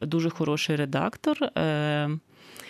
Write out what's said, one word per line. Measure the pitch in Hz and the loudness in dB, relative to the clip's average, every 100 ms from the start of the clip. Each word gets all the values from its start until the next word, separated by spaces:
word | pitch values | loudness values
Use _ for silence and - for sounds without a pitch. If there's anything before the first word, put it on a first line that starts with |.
дуже | 151 165 165 | -2 0 0
хороший | 165 156 151 - 151 | 0 0 0 0 0
редактор, | 143 135 180 - - 294 | 0 0 0 0 -2 0
е, | 285 - 160 151 151 147 147 156 - - - - | 0 0 0 2 0 0 0 -2 -6 -20 -20 -20